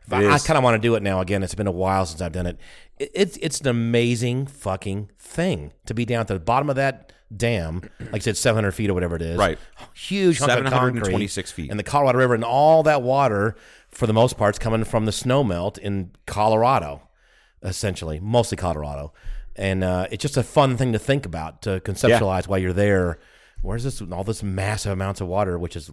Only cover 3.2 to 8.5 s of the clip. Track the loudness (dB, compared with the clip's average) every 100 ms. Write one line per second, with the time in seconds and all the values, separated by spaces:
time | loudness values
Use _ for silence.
3.2 | -2 -2 -6 -2 -2 0 2 2 2 0
4.2 | -2 -2 -6 -8 -6 -4 -4 -8 -8 _
5.2 | -12 -4 -2 -2 -6 -16 -8 -4 -2 -2
6.2 | -2 -4 0 0 0 0 -2 -4 -12 -20
7.2 | -16 -4 -2 -2 -4 -8 -10 -14 -8 -4
8.2 | -2 0 2